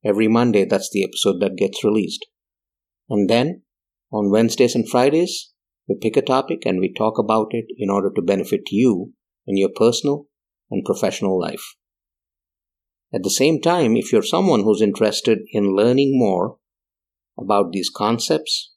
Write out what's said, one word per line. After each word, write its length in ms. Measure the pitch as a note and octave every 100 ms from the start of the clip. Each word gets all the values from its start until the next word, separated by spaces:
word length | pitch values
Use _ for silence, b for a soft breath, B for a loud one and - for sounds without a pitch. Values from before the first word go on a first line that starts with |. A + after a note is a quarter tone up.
Every 220 | G#2+ G2+ A2
Monday, 380 | A#2 A#2+ G#2
that's 260 | G2+ G2 -
the 120 | G2+
episode 360 | F#2+ - G2+ F#2
that 160 | G2 F#2
gets 280 | G2 -
released. 420 | G#2+ A2 F#2+ - - _ _ _ _ _ _ _ _
And 220 | G#2+ G2
then, 320 | A#2 C#3 - _ _ _ _ _
on 200 | G#2+ G2+
Wednesdays 440 | G#2+ A#2 - A#2+
and 140 | - A2
Fridays, 640 | B2 C3+ D#3 F3 - - _ _ _ -
we 80 | -
pick 160 | - C#3+
a 60 |
topic 400 | - C3 - -
and 160 | - F#2
we 120 | F#2
talk 260 | - A2 A2
about 300 | G#2+ A2 A2
it 160 | A#2 A2 -
in 140 | G2
order 200 | G2+ F#2+
to 80 | -
benefit 400 | F2 G2 F#2+ G#2 -
you 420 | G2+ B2+ F#2+ - _ _ _ -
in 100 | G2
your 120 | G2 -
personal 500 | A2 A#2+ C#3+ D3 - _ _ _ _
and 140 | G2+
professional 540 | G2 F#2+ G2 - G2+ F#2
life. 380 | E2 - - _ _ _ _ _ _ _ _ _ _ _ _ _ _
At 80 | -
the 80 | -
same 300 | - C#3+ D3+
time, 360 | E3 F3 B2 A2+
if 160 | -
you're 100 | A2+
someone 420 | - E3 F#3+ B2
who's 180 | G#2 G#2
interested 560 | G#2+ - A2 - - G#2 -
in 240 | A2 G2+ F#2+
learning 420 | A2+ B2+ C#3 C3
more 380 | G#2+ F2+ G#2 - _ _ _ _ _ _ _ -
about 320 | F#2+ G#2 F#2
these 180 | F#2+ -
concepts 840 | - G#2 A#2+ - D#3 - - -